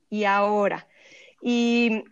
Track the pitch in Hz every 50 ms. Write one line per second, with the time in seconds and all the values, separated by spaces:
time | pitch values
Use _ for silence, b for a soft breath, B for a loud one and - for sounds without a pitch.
0 | _ - 208 214 208 196 196 202 202 208 208 208 202 190 - - - b b b
1 | b b b b b b b b - 240 240 240 233 233 233 240 240 233 220 214
2 | - -